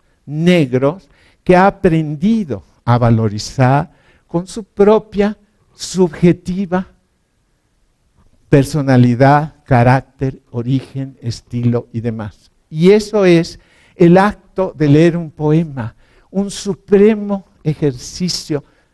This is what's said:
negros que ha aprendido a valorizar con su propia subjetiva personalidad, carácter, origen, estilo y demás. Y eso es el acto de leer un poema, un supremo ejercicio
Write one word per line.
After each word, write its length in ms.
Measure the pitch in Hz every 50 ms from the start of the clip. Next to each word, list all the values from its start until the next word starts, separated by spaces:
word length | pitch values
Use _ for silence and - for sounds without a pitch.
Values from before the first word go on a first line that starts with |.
| _ _ _ _ _
negros 840 | - 143 151 165 175 180 175 147 123 123 127 135 143 165 196 _ _ _ _ _ _ _ _ _
que 120 | - 180
ha 100 | 175 190
aprendido 960 | 202 196 - - 185 160 160 160 147 151 139 160 214 233 220 208 147 110 95 - _ _ _ -
a 140 | - 120 120
valorizar 920 | 123 117 117 110 113 107 101 107 - - - - 131 123 135 143 156 - _ _ _ _ _ _ _
con 200 | _ - 170 185
su 180 | 185 - 233 202
propia 720 | _ _ - 202 208 220 214 214 214 - 196 202 208 208 - _ _ _ _ _ _ _
subjetiva 1120 | - - - - 180 185 165 - - 170 175 170 175 - - 180 185 202 160 180 185 185 - _ _ _ _ _ _ _ _ _ _ _ _ _ _ _ _ _ _ _ _ _ _ _ _ _ _ _ _ _ _ _ -
personalidad, 1080 | 156 143 131 - - 156 135 135 131 123 123 123 120 113 135 135 143 147 151 151 - _ _
carácter, 760 | - 131 120 120 123 127 135 - _ _ - 135 135 135 - _ _
origen, 680 | - 123 117 123 127 131 - - - 135 135 135 135 _
estilo 680 | - 120 - - - _ - 120 120 120 117 120 - _ -
y 80 | 117
demás. 500 | 110 120 110 113 107 104 - _ _ _ _ _ _ -
Y 200 | 156 156 165 185
eso 340 | 208 214 208 214 - 208 196
es 360 | 180 175 165 170 - - - _ _ _ _ _ _ _
el 200 | - 170 170 175 190
acto 560 | 196 208 202 - _ _ _ - 185 185 -
de 120 | 135 151 143
leer 280 | 139 151 165 175 160
un 140 | 175 170 151
poema, 640 | - - 151 151 151 160 170 156 135 131 113 110 - _ _ _ _ _ _ _
un 200 | - 190 202 202
supremo 960 | - - - 202 185 - _ - 202 196 202 220 220 208 208 202 202 196 180 _ _ _ -
ejercicio 1040 | 151 147 - 160 143 123 123 - - - - 185 175 - - - - 156 139 - _ _ _ _ _